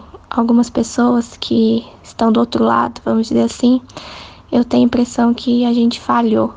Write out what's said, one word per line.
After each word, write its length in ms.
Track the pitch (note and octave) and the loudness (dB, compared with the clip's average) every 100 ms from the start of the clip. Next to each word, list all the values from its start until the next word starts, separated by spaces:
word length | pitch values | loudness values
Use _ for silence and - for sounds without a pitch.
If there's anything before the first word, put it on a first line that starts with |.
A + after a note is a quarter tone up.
| - - - | -4 -20 -8
algumas 400 | - A#3 A#3+ A#3+ | -2 2 2 2
pessoas 680 | - A#3 - A#3+ A#3+ A#3 - | -2 -4 0 2 2 -2 -8
que 480 | - A#3 A3 A3+ - - | -4 0 2 0 -4 -14
estão 280 | - - A3+ | -20 -2 0
do 80 | A3+ | 2
outro 240 | A#3+ A#3 | 0 0
lado, 380 | A3+ A#3 A#3+ A#3 | 2 2 0 -4
vamos 240 | - A3+ A3+ | -4 -2 -2
dizer 160 | A#3+ | -2
assim, 380 | A#3 - B3 B3+ B3 - - - - - - | -2 0 0 0 -2 -16 -18 -18 -20 -20 -4
eu 120 | B3 | -2
tenho 200 | A#3+ B3 | 0 2
a 20 | B3 | 2
impressão 480 | A#3+ A#3+ - A#3 | 2 -2 0 0
que 320 | A#3+ - A#3+ A#3+ | 0 0 0 0
a 80 | |
gente 260 | A#3+ A#3 - | 2 0 -2
falhou, 540 | - A#3+ A#3 A3 A3 | -2 0 0 0 -2